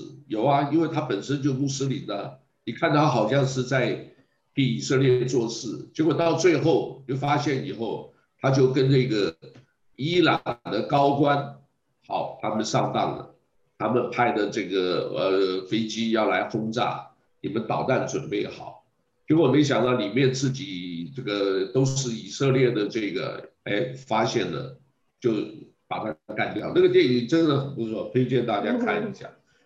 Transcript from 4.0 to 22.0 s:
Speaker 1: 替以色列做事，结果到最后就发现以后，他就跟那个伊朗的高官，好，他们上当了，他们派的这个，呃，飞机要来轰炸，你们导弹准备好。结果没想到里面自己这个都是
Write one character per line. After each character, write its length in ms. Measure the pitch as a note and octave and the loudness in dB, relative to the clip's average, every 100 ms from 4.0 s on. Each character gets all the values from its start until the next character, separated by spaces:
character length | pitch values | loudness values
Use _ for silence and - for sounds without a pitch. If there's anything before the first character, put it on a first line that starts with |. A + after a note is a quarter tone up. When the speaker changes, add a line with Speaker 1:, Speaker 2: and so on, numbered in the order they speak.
| - - _ _ _ | -10 -20 _ _ _
Speaker 1:
替 220 | - B2 G#2+ | 0 0 0
以 20 | |
色 200 | - C3 | 0 2
列 260 | C3 B2 | 4 4
做 240 | - C3+ A2+ | 2 0 -2
事， 400 | - A2 - - | -4 -8 -10 -8
结 120 | - | -2
果 100 | E3 | 0
到 200 | - E3 | 2 2
最 240 | D3+ F3+ D3 | 4 4 4
后 440 | D#3+ C3 - - - | 4 2 0 -8 -6
就 80 | C3+ | -4
发 200 | C#3+ D3 | 0 0
现 300 | D#3 C3 F#2 | 0 -2 -4
以 60 | |
后， 420 | A2 A2 D#2+ - _ _ _ | -6 -6 -6 -10 _ _ _
他 120 | C#3 | 2
就 160 | C3+ C3 | 4 4
跟 200 | D3 C3 | 4 4
那 200 | C#3 A2+ | 4 4
个 260 | G#2 F2 - - - - _ _ - | 2 0 -4 -16 -20 -20 _ _ -6
伊 240 | D3 F3 | 0 4
朗 200 | D3+ - - - F2+ | 4 2 -2 -8 -6
的 120 | G2+ | -4
高 320 | - C#3+ C#3 | 0 4 4
官， 420 | C#3 C#3+ C#3 - - _ _ _ _ - | 4 4 2 -2 -10 _ _ _ _ -6
好， 320 | F#2 - - | -4 -4 -6
他 140 | G#2+ | -4
们 100 | A2 | -4
上 280 | - B2 - | -2 0 0
当 240 | A2 F#2+ - | 0 -2 -4
了， 160 | - _ _ _ _ - | -12 _ _ _ _ -6
他 120 | A2 | 0
们 200 | B2 - | 0 0
派 180 | - B2+ | 0 0
的 180 | A2+ G2+ | 2 -2
这 200 | A2+ F2+ | -2 -2
个， 420 | F#2+ F2+ E2+ - | 0 0 0 -2
呃， 540 | D2+ F#2+ F#2+ F#2 F#2 - | -2 0 2 0 -2 -4
飞 220 | A2 A2 | -4 -4
机 240 | A2 A2+ | -4 -2
要 160 | A2+ G2+ | 0 0
来 200 | F#2+ G2+ | 0 -2
轰 220 | G#2+ A2 | -4 -4
炸， 380 | A2+ G#2 E2 - _ _ _ | -2 -4 -4 -12 _ _ _
你 80 | F#2 | -6
们 180 | G#2+ - | -6 -4
导 160 | E2+ | -4
弹 240 | - B2 - | 0 -2 -2
准 240 | F#2 E2 | -6 -4
备 160 | G2+ F#2 | -6 -6
好。 320 | - - - _ _ _ _ - | -10 -16 -18 _ _ _ _ 0
结 80 | D#3 | 4
果 100 | C#3 | 4
没 160 | C#3+ | 4
想 220 | C#3 A2+ | 4 2
到 80 | B2+ | 2
里 160 | B2 G2+ | 0 0
面 260 | A#2 C3 | 2 2
自 160 | - C3+ | 2 -2
己 600 | - G2 F2+ F2+ E2+ E2 | -2 -6 -8 -8 -8 -10
这 80 | C2+ | -8
个 440 | G#2 G2+ G2 F#2+ F#2+ | -4 0 0 0 0
都 180 | C3+ | 2
是 260 | C3+ - | 0 0